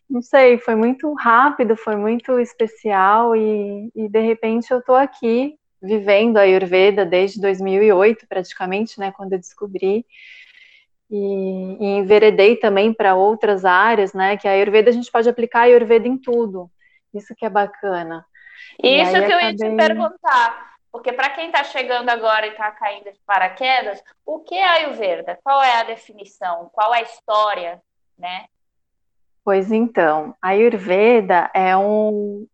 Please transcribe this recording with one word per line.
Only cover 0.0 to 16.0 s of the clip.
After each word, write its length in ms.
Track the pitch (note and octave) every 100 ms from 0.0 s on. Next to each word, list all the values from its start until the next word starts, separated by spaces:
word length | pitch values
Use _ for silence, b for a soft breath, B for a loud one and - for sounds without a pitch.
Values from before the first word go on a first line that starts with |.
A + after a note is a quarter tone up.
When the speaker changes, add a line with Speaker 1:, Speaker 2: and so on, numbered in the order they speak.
| _
Speaker 1:
não 100 | A#3+
sei, 380 | B3 C#4+ C4 A#3+
foi 160 | A#3+
muito 400 | A3+ A3+ C4 D#4
rápido, 640 | D4 A#3 A#3 C#4 C#4+ A#3 G#3+
foi 180 | - G#3
muito 440 | G#3 A#3 - B3
especial 960 | A#3 - A3 A3 A3 G3 F#3+ G#3+ A#3 A3+
e, 560 | G#3+ G#3+ G3+ G3+ A3 G#3+
e 140 | G#3+
de 100 | G#3+
repente 540 | A3 A3+ A3+ A3+ A#3
eu 80 | B3+
tô 140 | B3 B3+
aqui 600 | C#4 - A#3 A#3 C#4 D4+ _ _
vivendo 580 | F#3+ G#3+ G3+ G3+ A3+ G#3+
a 40 |
Ayurveda 640 | G3 F#3 F#3 F#3 G3 G3+ F#3
desde 340 | F3+ G3 G3
dois 220 | G3 F#3+
mil 220 | F#3+ F#3+
e 80 | G#3+
oito, 360 | F#3 G3+ A3+ _
praticamente, 720 | F#3+ F3+ - F#3 F#3+ A3 -
né, 120 | G3 F#3+
quando 180 | G3
eu 40 | F#3+
descobri. 640 | F3+ _ G#3 F#3 F#3+ G#3 A#3+ B B B B B B B B _ _
E, 720 | G#3 G3 G3 F#3+ F#3 F#3 F#3+
e 60 | G3+ G3
enveredei 560 | F#3+ G#3 G#3+ F#3 G3 A#3
também 360 | A3+ G3 G#3+
pra 220 | A3 G3+
outras 500 | F#3 G3 A3 A3 G3
áreas, 480 | F#3 F3+ G#3+ A3+ F#3+
né, 240 | F#3+ F#3+ G3+
que 100 | G3+
a 60 |
Ayurveda, 360 | G3 G3+ G#3 A3
a 40 |
gente 180 | A#3+ A#3+
pode 180 | A#3 A#3
aplicar 300 | A#3+ A#3 A#3
a 40 | A#3+
Ayurveda 420 | B3 A3+ A#3